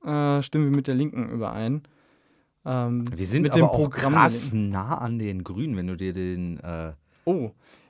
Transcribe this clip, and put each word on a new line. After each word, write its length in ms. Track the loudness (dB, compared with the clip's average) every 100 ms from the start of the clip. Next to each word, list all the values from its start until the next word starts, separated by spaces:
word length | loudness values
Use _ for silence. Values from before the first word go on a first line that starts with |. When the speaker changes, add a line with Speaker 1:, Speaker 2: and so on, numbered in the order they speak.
Speaker 1:
äh, 400 | -4 0 2 0
stimmen 260 | 0 0 2
wir 60 | 2
mit 100 | 2
der 80 | 0
Linken 340 | 0 -2 -4
überein. 520 | -4 -4 -2 -2 -2 -6 _ _ _ _ _ _ _ -4
Ähm, 380 | -2 0 -2 -4 -4
Speaker 2:
Wir 120 | 0
sind 160 | 2
Speaker 1:
mit 80 | 4
Speaker 2:
aber 80 | 6
Speaker 1:
dem 40 | 6
Speaker 2:
auch 80 | 6
Speaker 1:
Programm 380 | 2 0 2
der 80 | 6
Speaker 2:
krass 280 | 6 4 -2
Speaker 1:
Linken. 180 | -2 0
Speaker 2:
nah 280 | 0 -2 -2
an 220 | -2 -2
den 240 | -2 -4
Grünen, 340 | -6 -6 -4 -2
wenn 80 | -4
du 100 | -4
dir 180 | -4
den, 440 | -2 -4 -4 -4 -6
äh 320 | -8 -8 -8 -12 _ _ -2
Speaker 1:
Oh. 260 | -2 -4 -10 _ -20